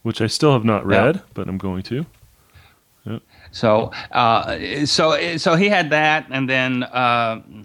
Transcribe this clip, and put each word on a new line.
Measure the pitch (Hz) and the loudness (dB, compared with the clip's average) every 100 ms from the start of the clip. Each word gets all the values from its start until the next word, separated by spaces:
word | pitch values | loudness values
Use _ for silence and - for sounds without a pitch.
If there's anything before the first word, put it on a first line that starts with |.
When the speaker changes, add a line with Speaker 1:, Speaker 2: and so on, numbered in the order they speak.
Speaker 1:
Which | 117 110 | -8 -2
I | 113 | -2
still | - 156 | 2 4
have | 135 | 4
not | 110 104 95 | 2 0 2
Speaker 2:
Yeah. | 110 113 | 2 2
Speaker 1:
read, | 185 - | 0 -6
but | - 92 | -10 -8
I'm | 95 | -6
going | 95 92 | -6 -6
to. | 95 123 165 _ _ _ _ - - _ _ _ - | -6 -6 -8 _ _ _ _ -20 -20 _ _ _ -12
Yeah. | 117 _ _ - | -12 _ _ -20
Speaker 2:
So, | - 117 107 113 - - | -2 4 4 2 -8 -6
uh, | - 120 113 - 90 95 127 147 | 0 2 2 0 -6 -6 -4 -2
so, | - 160 151 170 165 | 0 2 0 -2 -2
so | 185 165 | 0 2
he | 202 | 4
had | 202 160 | 2 2
that, | 151 151 156 123 | 2 2 2 -2
and | 131 131 | -6 -2
then, | 131 131 127 | 0 0 -2
uh, | 123 123 127 120 117 113 - 107 | -4 0 2 2 0 -4 -10 -20